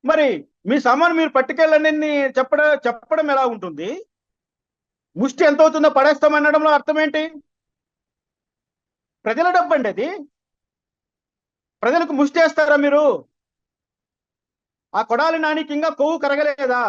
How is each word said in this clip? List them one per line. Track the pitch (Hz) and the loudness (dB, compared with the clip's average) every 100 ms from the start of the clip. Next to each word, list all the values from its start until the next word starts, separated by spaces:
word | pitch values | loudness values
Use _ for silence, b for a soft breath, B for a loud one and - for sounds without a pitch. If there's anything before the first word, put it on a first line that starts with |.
| 262 | 0
మరి | 311 285 175 - _ 180 | 2 2 -2 -10 _ -4
మీ | 277 247 | -2 2
సామాను | 262 339 330 | 2 2 2
మీరు | 320 262 | 0 0
పట్టుకెళ్ళండి | 262 320 320 302 311 | -2 0 2 4 2
అని | 302 302 294 269 254 | -2 -2 -2 -2 -2
చెప్పడ-, | 262 302 302 277 247 | -2 0 2 0 -2
చెప్పడం | 233 _ 311 302 | -6 _ -4 0
ఎలా | 277 254 | 0 -2
ఉంటుంది? | 220 180 147 175 339 453 _ _ _ _ _ _ _ _ _ _ 160 | -4 -12 -10 -10 -10 -14 _ _ _ _ _ _ _ _ _ _ -6
ముష్టి | 254 - 320 | -6 2 2
ఎంత | 285 | 4
అవుతుందో | 311 311 294 269 | 4 4 2 4
పడేస్తామనడంలో | 277 285 302 302 294 302 311 294 | 2 2 2 2 2 2 2 0
అర్థం | 302 302 | 0 -2
ఏంటి? | 311 311 320 311 _ _ _ _ _ _ _ _ _ _ _ _ _ _ _ _ _ _ | -2 -2 -6 -10 _ _ _ _ _ _ _ _ _ _ _ _ _ _ _ _ _ _
ప్రజల | - 226 349 359 | -6 -2 0 0
డబ్బు | 349 311 | 0 -2
అండి | 220 | -2
అది. | 185 285 392 294 _ _ _ _ _ _ _ _ _ _ _ _ _ _ _ | -4 -6 -8 -14 _ _ _ _ _ _ _ _ _ _ _ _ _ _ _
ప్రజలకు | 214 330 330 277 | -2 0 -2 -4
ముష్టి | 285 339 | -4 0
వేస్తారా | 320 311 302 294 | 0 0 0 2
మీరు? | 285 294 294 185 - _ _ _ _ _ _ _ _ _ _ _ _ _ _ _ _ 190 | 2 2 2 0 -8 _ _ _ _ _ _ _ _ _ _ _ _ _ _ _ _ -6
ఆ | 226 | -2
కొడాలి | 233 311 330 311 | 0 0 0 -2
నానికి | 311 311 294 | -4 -4 -4
ఇంకా | 320 302 | -4 -2
కొవ్వు | 302 330 285 | -2 -2 -2
కరగలేదా? | 277 294 277 262 247 | -2 -2 -2 -4 -2